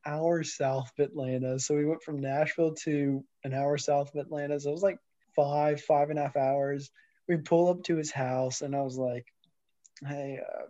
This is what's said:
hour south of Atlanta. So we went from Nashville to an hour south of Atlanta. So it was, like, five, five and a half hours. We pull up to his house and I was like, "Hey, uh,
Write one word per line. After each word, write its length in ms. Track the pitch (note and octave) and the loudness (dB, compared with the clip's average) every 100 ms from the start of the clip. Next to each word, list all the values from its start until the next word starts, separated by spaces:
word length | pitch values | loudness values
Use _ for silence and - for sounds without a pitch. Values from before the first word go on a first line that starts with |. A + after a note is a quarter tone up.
hour 380 | D3+ D3+ E3 E3+ | -6 -2 0 0
south 480 | D3 - C3+ C3+ B2+ - | -2 -2 0 0 -2 -2
of 80 | |
Atlanta. 540 | C#3 D3 C3 B2+ B2+ C3 | -2 -2 -2 -2 -2 -2
So 160 | - | 0
we 120 | D3 D3 | 0 2
went 160 | D#3+ | -2
from 180 | - D3 | -4 -6
Nashville 540 | C3+ C#3 D#3 - E3 D#3 | -2 0 0 2 0 0
to 400 | E3 D3 C#3 C3+ - _ | -2 0 2 0 -4 _
an 120 | C#3 | -6
hour 240 | C3 C#3+ D3 | -2 0 0
south 360 | - C#3+ C#3+ | 2 0 0
of 60 | D3 | -6
Atlanta. 400 | C3+ D3 C#3+ D3 | -6 -4 -2 -2
So 80 | C#3+ | -2
it 40 | |
was, 80 | D#3 | 0
like, 160 | G3 F3+ _ _ _ | 0 -2 _ _ _
five, 460 | - C#3+ D3 D3+ C#3+ | 2 2 4 2 2
five 300 | - D3 D3 | 4 4 4
and 80 | D3+ | 0
a 40 | |
half 140 | C#3 C#3+ | 0 2
hours. 540 | C3+ C#3 C#3 C#3 C#3 _ _ _ - | 2 4 2 -2 -6 _ _ _ -2
We 120 | E3+ | -2
pull 300 | D3+ E3+ F3 | 4 4 4
up 120 | F3 | 2
to 120 | - D#3+ | 0 -2
his 160 | D3+ | -2
house 480 | C#3 B2+ B2+ C3 B2+ | -2 0 0 0 -2
and 160 | C#3+ C#3 | -4 -2
I 60 | |
was 140 | C3+ C3 | -2 -2
like, 300 | B2+ B2 - _ _ _ _ _ _ - C#3+ | -2 -4 -8 _ _ _ _ _ _ -12 -8
"Hey, 320 | C#3+ C#3 C3+ | -6 -6 -8
uh, 260 | - - | -8 -8